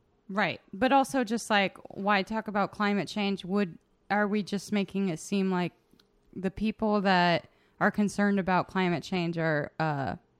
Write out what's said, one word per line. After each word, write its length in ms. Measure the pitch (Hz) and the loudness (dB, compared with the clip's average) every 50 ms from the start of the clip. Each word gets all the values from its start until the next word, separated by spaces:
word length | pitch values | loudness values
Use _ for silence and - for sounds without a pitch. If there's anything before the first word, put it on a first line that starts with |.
| _ _ _ _ _ | _ _ _ _ _
Right. 340 | - 190 214 196 156 - - _ _ - | -8 -4 -2 -2 -2 -4 -8 _ _ -4
But 180 | 190 254 247 | 0 2 4
also 320 | 269 269 269 - - 269 240 | 4 4 4 2 0 -2 -2
just, 260 | 196 240 214 - - | -2 -2 -4 -2 0
like, 280 | 214 202 190 180 - - - - | 2 2 2 0 -2 -8 -18 -14
why 340 | - - 196 202 208 190 185 | -10 -4 0 0 2 0 0
talk 240 | - 220 220 214 | -2 -4 -6 -6
about 240 | 214 190 208 190 - | -2 -2 0 -2 -2
climate 360 | - - 208 202 202 196 147 | -2 -2 0 0 0 0 -2
change? 380 | - - 214 202 196 196 - - | -4 -2 -2 -2 -2 -2 -4 -4
Would, 320 | 175 196 208 208 165 160 - _ _ _ _ _ - | -2 0 0 0 -2 -4 -12 _ _ _ _ _ -2
are 180 | 196 208 208 | 0 0 2
we 140 | 196 214 208 175 | 2 0 -2 -2
just 280 | - 202 196 - - | -2 -4 -6 -4 -2
making 380 | 208 202 196 - - 196 196 190 | 0 0 0 0 -2 -2 -2 -2
it 100 | 156 - | -2 -4
seem 320 | - - 202 196 190 190 | -4 -2 0 0 2 2
like 220 | 185 180 175 160 - _ _ _ _ _ _ _ _ _ _ _ - | 2 0 -2 -2 -6 _ _ _ _ _ _ _ _ _ _ _ -10
the 140 | 185 175 185 | -6 -6 -6
people 500 | - - 208 220 - - 226 214 208 208 | -4 -2 -2 -2 -2 0 0 0 2 2
that 460 | 185 202 185 175 175 175 170 - - - _ _ _ _ _ - | 4 4 4 4 6 4 4 2 0 -6 _ _ _ _ _ 0
are 120 | 180 208 | 0 2
concerned 480 | - 214 208 190 - - 202 202 202 196 | 2 2 0 0 2 2 2 2 2 0
about 280 | 175 185 180 175 - | 0 2 2 0 0
climate 360 | - - 190 185 175 175 143 - | 0 -2 0 0 0 0 -2 -2
change 340 | - 190 180 170 170 170 | -4 -4 -2 -2 -2 -2
are, 340 | 165 160 160 151 147 - - - - | 0 0 0 0 0 -2 -4 -4 -4
uh, 360 | 160 156 147 139 131 92 - - _ _ _ | -2 -2 -2 -2 -4 -4 -6 -8 _ _ _